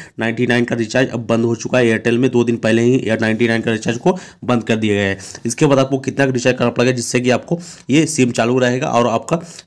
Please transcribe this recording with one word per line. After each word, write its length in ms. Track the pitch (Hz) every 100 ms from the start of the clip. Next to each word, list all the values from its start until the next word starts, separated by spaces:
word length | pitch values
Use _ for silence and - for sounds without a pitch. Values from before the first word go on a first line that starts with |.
| - -
नाइंटी 280 | 113 113 120
नाइन 180 | 120
का 100 | 120
रिचार्ज 340 | 117 107 123 135
अब 180 | 120 113
बंद 180 | 113
हो 100 | 117
चुका 240 | 113 - 127
है 240 | 117 110
Airtel 160 | 117 120
में। 120 | 131
दो 140 | 120
दिन 120 | 117 117
पहले 260 | 113 113
ही 280 | 120 127 107
Air 100 | 110
नाइंटी 280 | 110 110 117
नाइन 140 | 113
का 100 | 117
रिचार्ज 260 | 110 120 117
को 200 | 180 185 - -
बंद 200 | - 120
कर 120 | 110 110
दिया 180 | 107
गया 100 | 101
है। 140 | 98 95 - - 117
इसके 200 | - 151
बाद 120 | 135
आपको 200 | 131 135
कितना 280 | 131 - 135
का 60 |
रिचार्ज 240 | 127 127 123
करना 140 | 120
पड़ेगा, 220 | 123 123
जिससे 280 | 123 - 127
कि 100 | 123
आपको 300 | 117 - 170 - - -
ये 160 | 147 151
सिम 240 | - 120
चालू 280 | 117 117 127
रहेगा 280 | 123 127 -
और 200 | 117 117
आपका 340 | 113 - 170 - -